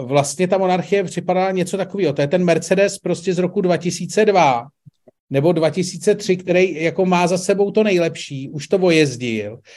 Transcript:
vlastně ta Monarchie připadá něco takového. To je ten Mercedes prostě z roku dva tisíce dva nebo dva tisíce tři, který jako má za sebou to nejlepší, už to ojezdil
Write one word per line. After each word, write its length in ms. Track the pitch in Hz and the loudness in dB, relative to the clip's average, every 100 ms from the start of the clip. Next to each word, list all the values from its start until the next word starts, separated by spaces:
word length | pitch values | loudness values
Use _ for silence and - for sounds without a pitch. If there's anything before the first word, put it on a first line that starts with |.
vlastně 480 | 123 143 139 - 185 | 0 0 0 -2 0
ta 100 | 190 | 0
Monarchie 460 | 185 180 170 202 | 0 0 0 -2
připadá 460 | 180 - 170 180 190 | -2 -6 -2 -2 0
něco 260 | 190 180 196 | -2 -4 -4
takového. 360 | 180 196 170 | -6 -2 -2
To 80 | - | 0
je 60 | 143 | 0
ten 160 | 185 | 2
Mercedes 540 | 175 165 - 190 202 196 | 2 0 2 2 2 0
prostě 360 | 175 170 190 | -6 -4 -2
z 40 | 175 | -2
roku 220 | 180 208 | -2 -2
dva 160 | 180 165 | 0 0
tisíce 480 | 170 170 170 - | -2 -6 -4 2
dva 420 | 214 190 151 120 - _ - _ _ _ _ | 2 4 4 2 -4 _ -20 _ _ _ _
nebo 220 | 139 165 | 0 2
dva 180 | 165 156 | 2 0
tisíce 440 | 170 180 175 208 | 0 -4 -2 -2
tři, 220 | 202 - 185 | 0 0 -2
který 460 | - 180 190 151 | 2 2 2 0
jako 240 | 165 160 185 | -4 0 2
má 200 | 180 175 | 2 2
za 120 | 180 | 0
sebou 320 | 185 196 202 | 0 0 2
to 120 | 208 | 2
nejlepší, 640 | 214 180 170 165 - 139 135 | 2 2 0 -4 -12 -10 -10
už 180 | 147 - | -12 -2
to 100 | 196 | 2
ojezdil 800 | 180 160 147 120 123 110 104 117 _ | 4 4 4 0 -4 -4 -6 -12 _